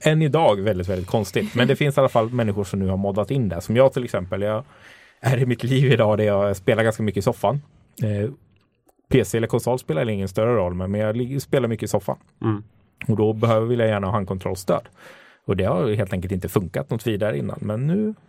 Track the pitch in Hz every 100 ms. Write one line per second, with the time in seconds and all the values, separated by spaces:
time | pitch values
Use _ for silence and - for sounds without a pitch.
0 | 156 156 156 151 156 101 101 92 90 92
1 | 90 117 101 - 104 117 127 139 147 135
2 | 131 120 113 123 113 98 98 98 95 95
3 | 98 101 101 139 110 85 - 113 135 135
4 | 120 101 92 98 104 107 - - - -
5 | - _ 120 127 127 117 120 131 131 117
6 | 107 107 104 101 101 98 - 110 113 -
7 | 107 98 110 - 104 143 - _ _ -
8 | 110 104 107 - _ _ _ _ _ _
9 | - 135 101 113 113 120 120 127 - 156
10 | 123 104 95 95 110 120 90 87 92 104
11 | 107 113 123 135 - 143 117 113 - 104
12 | - 67 _ _ 117 104 107 _ _ -
13 | - 107 107 107 117 110 113 123 110 104
14 | 98 107 92 92 - 92 - - - -
15 | - - - _ - 92 95 175 139 107
16 | 98 92 90 92 90 110 85 - 69 113
17 | 120 101 107 71 - - - 107 139 190
18 | 214 214